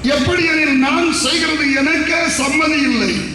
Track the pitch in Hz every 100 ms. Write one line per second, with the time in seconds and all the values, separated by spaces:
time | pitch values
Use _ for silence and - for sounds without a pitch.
0 | 240 285 262 359 330 311 302 262 277 339
1 | 339 - 254 330 320 302 277 277 285 320
2 | - 339 339 - 277 302 311 311 269 233
3 | 196 196 180